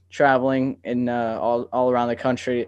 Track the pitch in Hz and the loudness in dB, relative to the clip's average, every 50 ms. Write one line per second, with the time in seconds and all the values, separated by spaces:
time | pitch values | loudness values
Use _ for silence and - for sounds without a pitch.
0 | _ _ - - 147 139 135 127 127 135 135 131 131 135 - - - - 123 123 | _ _ 0 2 4 4 4 4 2 2 0 0 0 -2 -4 -6 -6 -4 -2 -2
1 | 123 123 120 120 117 113 113 92 73 117 120 120 123 - - 127 127 127 123 120 | 0 0 0 -2 -2 -2 -2 -2 -2 -2 -2 -2 -4 -4 -2 0 0 2 2 2
2 | 120 120 117 117 - 131 123 120 - 131 123 120 113 | 0 0 -2 -2 -2 -2 -2 -2 -2 -4 -2 -2 -4